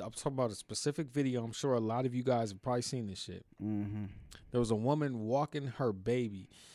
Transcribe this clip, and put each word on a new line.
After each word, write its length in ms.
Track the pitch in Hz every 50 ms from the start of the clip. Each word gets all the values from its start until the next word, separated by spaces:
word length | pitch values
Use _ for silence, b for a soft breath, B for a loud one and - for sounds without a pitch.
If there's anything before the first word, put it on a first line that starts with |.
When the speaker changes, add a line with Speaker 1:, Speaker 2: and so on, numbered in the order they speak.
| 90
Speaker 1:
I'm 60 | 113 113
talking 200 | - - 147 135
about 160 | 131 127 113
a 40 | 101
specific 540 | - - - 107 - - 147 143 - 160 127
video. 340 | 123 143 139 131 123 120 117
I'm 100 | 113 110
sure 200 | - - 139 127
a 80 | 117
lot 240 | 110 110 113 123 131
of 80 | 127 120
you 80 | 127 120
guys 280 | 131 123 117 113 107
have 100 | 98 92 -
probably 200 | 131 123 123 117
seen 240 | - - 127 113
this 160 | 101 92 - -
shit. 240 | - 90 90 - _ - - 101
Speaker 2:
Mm-hmm. 400 | 107 107 104 104 101 104 104 104 98 B B B B B B B B
Speaker 1:
There 100 | - 120
was 100 | 120 107
a 40 | 113
woman 440 | 104 113 131 147 151 147 139 127 113
walking 480 | 107 107 123 139 147 143 - 147 139 127
her 220 | - - 139 120 101
baby, 560 | 95 92 113 120 127 120 110 101 95 95 - b b b b